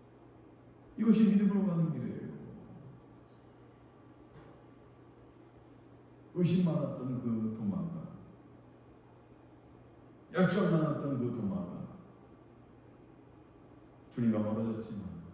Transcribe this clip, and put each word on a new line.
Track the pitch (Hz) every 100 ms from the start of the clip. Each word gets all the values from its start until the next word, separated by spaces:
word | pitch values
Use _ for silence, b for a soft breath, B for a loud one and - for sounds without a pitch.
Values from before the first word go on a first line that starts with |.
| - - - - - - - - - -
이것이 | 226 214
믿음으로 | 196 202 202 202 180
가는 | 165 151
길이에요. | 131 110 - - - - - - - - - - - - - - - - - - - - - - - - - - - - - - - - - - - - - - - - - -
의심 | 170 175 185
많았던 | 170 147 135 127 127 123
그 | 117 110 110 -
도마가, | 101 85 82 82 - - - - - - - - - - - - - - - - - - - - - - -
열정 | 170 180 208 175
많았던 | 165 147 131 139 123
그 | 120 110
도마가 | 101 92 87 - - - - - - - - - - - - - - - - - - - - - - - -
주님과 | 120 117 107
멀어졌지만 | 107 107 113 104 - 101 87 82 -